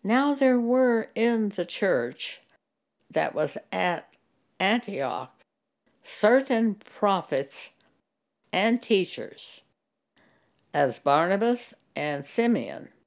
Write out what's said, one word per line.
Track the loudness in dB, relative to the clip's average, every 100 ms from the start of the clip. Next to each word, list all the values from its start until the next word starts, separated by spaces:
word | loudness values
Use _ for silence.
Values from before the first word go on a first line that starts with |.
Now | 2 2 2
there | 2 4 4
were | 2 2 4 2 -2
in | -2 0 2 -2
the | -4
church | -6 -2 0 2 0 -6 -10 -12 _ _ _ _ _ _ _
that | -2 -2
was | -2 -4 -6 -8
at | -2 -2 -2 -8 _ _ _ _ _
Antioch | 0 0 -4 -6 -4 -4 -10 _ _ _ _ _ _ _
certain | -14 0 4 4 4 0 0
prophets | -2 -12 -2 0 0 0 -4 -4 -10 -16 _ _ _ _ _ _ _ _
and | 0 2 0
teachers, | 2 2 2 -6 -12 -14 -18 -20 _ _ _ _ _ _ _ _ _ _ _
as | 0 0 0
Barnabas | 2 2 2 0 0 -2 -6 -20 _
and | -6 -6 -6 -6
Simeon | 0 2 2 -2 -10 -16 _